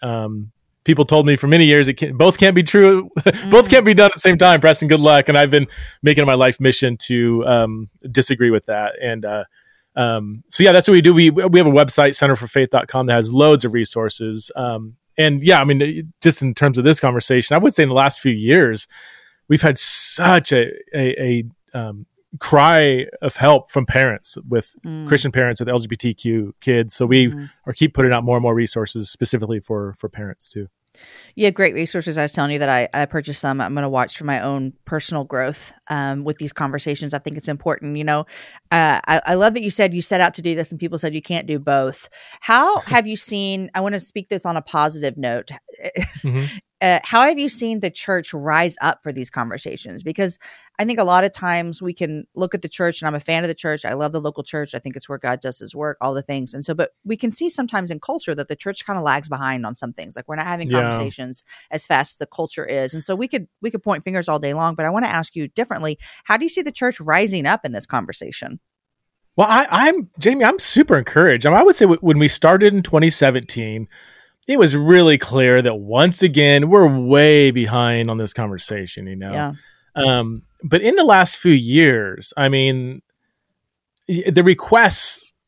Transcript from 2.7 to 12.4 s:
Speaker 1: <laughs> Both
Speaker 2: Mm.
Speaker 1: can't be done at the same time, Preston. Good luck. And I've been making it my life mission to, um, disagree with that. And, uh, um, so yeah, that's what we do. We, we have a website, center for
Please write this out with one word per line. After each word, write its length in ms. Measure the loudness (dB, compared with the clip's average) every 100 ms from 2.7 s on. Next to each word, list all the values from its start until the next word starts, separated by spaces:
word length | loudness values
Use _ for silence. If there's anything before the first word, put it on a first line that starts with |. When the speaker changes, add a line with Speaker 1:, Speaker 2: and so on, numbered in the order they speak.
| 6 8 6 0 -2
Speaker 1:
<laughs> 80 | 0 0 6
Both 160 | 6 8
Speaker 2:
Mm. 20 |
Speaker 1:
can't 160 | 6
be 80 | 6
done 140 | 6 6
at 60 |
the 60 | 6
same 180 | 2 6
time, 220 | 6 6
Preston. 260 | 6 4 4
Good 140 | 4
luck. 280 | 6 6 6
And 80 | 4
I've 140 | 4
been 160 | 4 0 -6 -18 -4
making 180 | 0 2
it 40 | 2
my 80 |
life 260 | 4 2 2
mission 360 | 2 2 -2 -4
to, 460 | -4 -2 0 0
um, 460 | 2 0 0 -4 -14 _ -8
disagree 380 | -2 0 0 2
with 160 | 0 -2
that. 260 | -6 -6 -6
And, 220 | -8 -8
uh, 200 | -8 -8 -10 _ _ _ _ -4
um, 480 | -4 -4 -6 -12 -6
so 140 | 2
yeah, 80 | 6
that's 160 | 6 6
what 60 |
we 80 | 6
do. 120 | 6
We, 180 | 6 4
we 280 | 4 4 4
have 80 | 6
a 40 |
website, 440 | 4 4 4 2
center 220 | 2 0
for 100 | 0